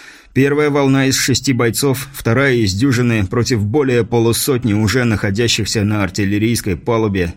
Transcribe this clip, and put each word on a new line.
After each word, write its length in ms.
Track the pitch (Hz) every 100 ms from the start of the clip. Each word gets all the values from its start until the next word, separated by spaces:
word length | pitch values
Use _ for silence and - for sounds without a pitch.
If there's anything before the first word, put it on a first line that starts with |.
| - - -
Первая 380 | 127 135 143 147
волна 340 | 143 139 135 135
из 140 | 127
шести 340 | - 120 -
бойцов, 540 | 120 120 104 143 123 -
вторая 420 | - - 117 139 120
из 180 | 104
дюжины 540 | 95 139 120 120 113 95
против 360 | 120 113 117
более 400 | 101 139 131 120
полусотни 720 | 104 120 113 113 - 127 120
уже 300 | 104 107 131
находящихся 800 | 120 104 104 98 117 - 101 113
на 200 | 101 107
артиллерийской 760 | 95 98 98 104 110 113 107 87
палубе 580 | - 113 110 95 85